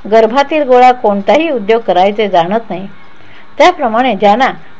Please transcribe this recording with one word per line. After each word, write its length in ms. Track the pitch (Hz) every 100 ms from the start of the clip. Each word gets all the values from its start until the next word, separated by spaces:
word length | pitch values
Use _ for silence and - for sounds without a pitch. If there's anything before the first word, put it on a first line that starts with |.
| 196
गर्भातील 520 | 220 220 262 285 311
गोळा 300 | 269 247 254
कोणताही 580 | 247 214 202 196 269 330
उद्योग 320 | 262 202 226
करायचे 460 | 220 175 196 208 208
जाणत 420 | 180 170 220 -
नाही, 180 | 180 196 - - - - - - -
त्याप्रमाणे 560 | 320 349 269 220 262
ज्यांना 360 | 190 202 214 254 160 -